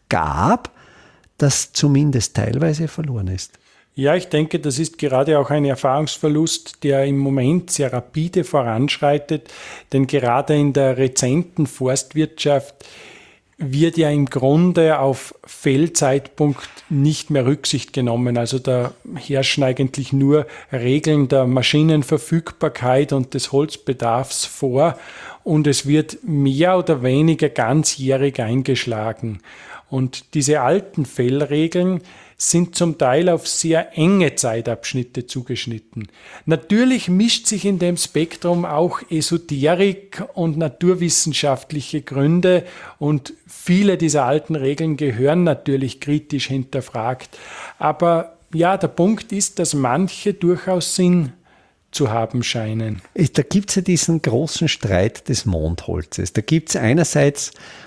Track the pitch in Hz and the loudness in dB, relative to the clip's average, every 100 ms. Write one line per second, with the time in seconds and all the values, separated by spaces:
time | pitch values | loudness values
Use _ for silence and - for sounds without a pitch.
0 | _ 85 78 71 110 240 - - - - | _ -2 0 0 2 0 -2 -20 -20 -20
1 | - _ _ - 143 - - - 147 139 | -20 _ _ 0 0 0 -2 0 2 4
2 | 147 131 - - 107 123 165 151 160 - | 2 0 -2 -2 -2 0 0 0 -4 -6
3 | 156 117 92 92 - _ _ _ _ - | -6 -4 -4 -6 -10 _ _ _ _ -2
4 | 135 175 180 151 156 170 147 127 160 - | 2 2 0 -2 0 -2 -2 -2 -4 -4
5 | 147 131 143 151 139 147 139 127 135 135 | 0 2 4 2 2 0 0 0 0 0
6 | 151 - 156 151 160 - - - 143 139 | -2 -2 0 2 0 -2 -10 -6 0 2
7 | 139 139 139 135 127 175 180 - 135 123 | 2 0 0 2 2 0 -2 -4 -2 -4
8 | - 156 165 180 - 151 120 113 143 - | -6 -6 -2 -2 0 0 0 0 0 0
9 | 147 147 143 156 - - - - - 139 | 0 0 0 -6 -6 -18 -18 -20 -4 0
10 | 131 143 123 123 139 151 143 139 135 127 | 0 0 2 2 2 2 2 2 2 2
11 | 131 131 123 131 - - 143 - 127 139 | 0 0 0 0 -2 -2 -4 -2 -2 -2
12 | - 151 156 - 147 143 135 - - - | -4 -2 -2 -2 0 0 -2 -12 -20 -20
13 | - - - _ _ - 143 135 165 165 | -20 -20 -20 _ _ -10 -4 0 2 2
14 | 156 147 139 139 131 151 180 170 160 151 | 0 2 0 0 2 4 4 4 4 4
15 | 135 127 - - - - 151 135 160 - | 2 -2 -6 -18 -20 -4 0 2 2 2
16 | 139 139 - - 151 131 - - - 143 | 0 0 -2 -2 0 0 -8 -20 -4 2
17 | 143 151 - 143 123 147 - 143 - - | 2 0 -2 0 2 0 -2 -4 -4 -4
18 | 123 117 123 120 117 135 127 123 123 - | -2 0 0 0 -2 -2 -2 -2 -2 -8
19 | - 156 - 135 131 - 135 127 131 135 | -16 -14 -4 -2 0 0 0 0 -2 -4
20 | 127 135 139 151 139 - - 131 120 143 | -2 2 4 4 0 -8 -10 -4 0 0
21 | 156 151 131 135 127 127 117 151 160 151 | 2 2 4 2 2 2 2 2 4 2
22 | 135 156 - 165 - - 156 - 123 131 | 2 -2 0 -2 -2 -4 -4 -2 2 2
23 | 143 139 127 135 - 139 151 - - 127 | 2 0 -2 -6 -2 0 0 -4 -8 -4
24 | 117 117 131 - - - 139 123 160 - | -2 -2 -2 -6 -8 -6 -2 2 0 0
25 | - - - - - 156 147 135 139 151 | -12 -20 -20 -12 -2 0 2 0 2 0
26 | 151 - 220 147 139 135 175 185 165 147 | 0 -8 -4 0 0 2 2 2 2 0
27 | 127 131 160 156 151 - 113 147 151 - | 2 2 2 2 0 0 0 2 0 -2
28 | 131 131 139 127 110 127 131 127 - 110 | -2 0 0 -2 -2 -2 0 -2 -2 -4
29 | 110 110 113 101 - - - - - 131 | -6 -6 -8 -10 -16 -20 -20 -20 -8 -4
30 | 131 - - 156 135 151 127 185 190 - | -4 -6 -6 -2 0 2 2 0 -2 -6
31 | 135 - 123 135 143 147 160 180 180 185 | -4 -2 0 0 0 0 0 0 0 -2
32 | - - - - - 170 175 - 175 160 | -8 -20 -20 -8 -2 0 0 0 -2 0
33 | 131 135 180 165 - - 165 160 165 - | 2 2 2 0 -2 -4 0 0 -2 0
34 | 160 196 160 - 127 113 117 113 - 131 | 2 4 2 0 -2 -2 -4 -6 -4 -6
35 | 123 - 120 131 123 120 - 113 - 120 | -6 -8 -8 -10 -8 -8 -8 -10 -12 -12
36 | 101 _ - - - 160 - 208 254 254 | -14 _ -20 -10 -2 -2 2 2 4 2
37 | - 180 233 - - 208 196 190 175 175 | 2 2 2 2 -2 -2 -2 0 0 0
38 | - 147 165 - 175 175 175 151 175 - | -2 -2 -2 -2 -2 0 0 0 0 -2
39 | - 160 147 170 - 143 143 175 196 190 | -6 -4 -2 -4 -4 -2 0 2 2 0
40 | - - 196 - 165 151 156 - 175 185 | -10 -14 -10 -4 -2 -2 -4 0 0 2
41 | 175 - 165 139 147 131 - 147 - 151 | 0 0 -2 0 0 -2 -4 -10 -6 -8
42 | - 135 143 170 180 180 180 - - - | -6 0 2 4 4 2 0 -12 -20 -6
43 | 147 147 - - _ - - 180 202 180 | -2 -2 -4 -16 _ -8 0 4 4 2
44 | 160 147 123 151 151 156 135 147 160 143 | 2 2 2 0 -2 -2 -2 -2 -2 -2
45 | 147 113 135 170 170 143 - 135 135 - | -2 0 2 4 2 0 -2 -2 -2 -6
46 | - 147 147 139 - 135 131 139 - 120 | -4 -2 -2 -6 -4 -4 -4 -8 -6 -6
47 | 113 127 - - - - - - 151 151 | -4 -6 -10 -20 -20 -18 -18 -4 -2 2
48 | 170 165 170 - _ 160 170 190 165 - | 2 2 -2 -12 _ 0 2 2 -2 2
49 | 180 220 - 196 202 - 165 147 131 131 | 2 0 -4 -4 -4 -2 -2 0 0 2
50 | 185 - 208 202 175 180 - 185 - - | 0 -2 -4 0 0 0 0 -2 -2 2
51 | 180 180 147 - _ _ _ _ _ - | 4 4 2 -6 _ _ _ _ _ -2
52 | 135 113 113 123 117 120 110 110 110 104 | 0 0 -2 -2 -4 -4 -4 -4 -4 -8
53 | - - 160 - - 196 202 - 185 175 | -8 0 0 2 0 0 0 -2 0 0
54 | - 165 143 117 160 - 165 - 107 90 | 2 0 0 0 -2 -2 -2 -2 0 2
55 | 101 - - 123 - 85 78 87 - 85 | 2 -2 -4 -4 0 0 0 -4 -4 -6
56 | 82 - 90 - - 160 156 - 117 151 | -6 -8 -4 -4 0 0 0 0 2 2
57 | 156 151 143 143 - - - - | 2 2 2 0 -8 -12 -20 -20